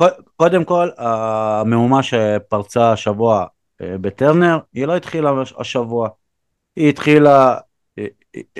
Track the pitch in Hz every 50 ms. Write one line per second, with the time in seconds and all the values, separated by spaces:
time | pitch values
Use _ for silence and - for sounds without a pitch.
0 | 170 180 180 - - _ _ - 160 175 175 185 165 165 180 175 175 175 - -
1 | 120 117 113 110 110 110 110 110 110 107 107 107 107 113 117 117 120 123 135 135
2 | 131 - - 117 110 107 104 104 101 _ - 104 101 - - 123 117 117 110 104
3 | - 110 101 104 117 117 110 101 90 - _ _ _ _ _ _ - 87 92 95
4 | 92 101 - - 131 143 156 175 180 170 165 156 - _ _ 117 135 147 170 180
5 | 165 - - 165 151 147 139 131 131 127 - - 123 - - 131 120 113 117 117
6 | 113 107 - _ _ _ _ _ _ _ _ _ _ _ _ - 160 147 143 -
7 | - 151 151 151 147 147 139 139 131 127 120 - - _ _ _ _ _ _ -
8 | 104 - - _ _ _ - - - - _ -